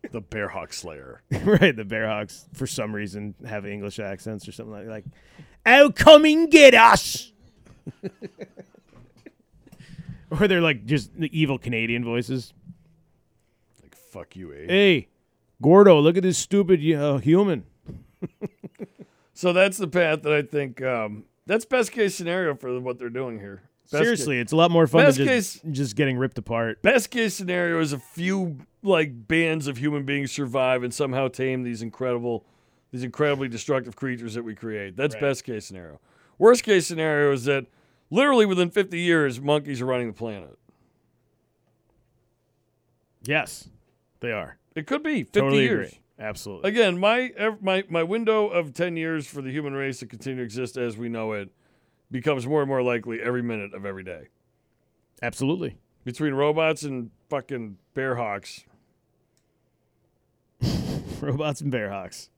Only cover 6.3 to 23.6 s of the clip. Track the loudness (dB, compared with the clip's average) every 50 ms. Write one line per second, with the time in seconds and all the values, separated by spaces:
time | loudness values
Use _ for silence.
6.3 | 4 4 4 8 10 12 12 12 12 10 8 8 8 6 2 -6 -8 -10 -12 -16
7.3 | _ _ _ -20 _ _ _ -20 -20 _ _ -18 -18 _ -14 -14 _ _ -18 -18
8.3 | _ -18 -20 _ _ -20 -20 _ _ _ _ _ _ -20 -20 _ _ _ _ -20
9.3 | _ _ _ _ _ _ _ -20 -20 _ -20 -20 -20 -20 -18 -18 -18 -18 -12 -8
10.3 | -2 0 2 2 4 4 4 2 2 0 0 -2 -2 -2 -2 -6 -8 -8 -8 -4
11.3 | 0 0 0 0 0 -4 -4 -6 -4 -4 -2 -2 -2 -4 -4 -2 -4 -4 -2 -4
12.3 | -6 -6 -6 -10 _ _ _ -20 -20 _ _ _ _ _ _ _ _ _ _ _
13.3 | _ _ _ _ _ _ _ _ _ _ _ _ _ -20 _ _ -18 -18 -18 _
14.3 | -18 -18 -16 -16 -16 -14 -6 -2 2 4 4 4 4 2 -2 _ _ _ _ _
15.3 | _ _ _ _ _ _ 6 8 10 12 12 12 10 10 8 4 4 4 0 0
16.3 | 0 -2 -2 _ 0 0 4 4 2 2 4 0 0 0 0 0 0 0 2 4
17.3 | 4 4 4 2 0 -4 -6 _ _ _ _ -20 -20 -20 -20 _ _ _ -14 -14
18.3 | _ _ -14 -14 _ _ -20 -20 _ -16 -16 -16 _ _ -20 _ _ _ _ _
19.3 | _ -2 -2 0 4 4 2 2 0 -6 -8 -2 0 0 0 0 0 -2 -2 0
20.3 | 0 0 -2 -2 -4 -6 -6 -6 -10 -8 -6 -4 -4 -4 -6 -8 -10 -14 -16 _
21.3 | _ _ _ -4 -4 -4 -2 _ 0 0 0 -2 -2 -2 -2 -2 -2 -6 -6 -4
22.3 | -4 -2 -2 -4 -6 -6 -8 -8 -6 -6 -6 -8 -10 -8 -10 -10 -8 -8 -8 -8
23.3 | -10 -14 -14 -16 -18 -20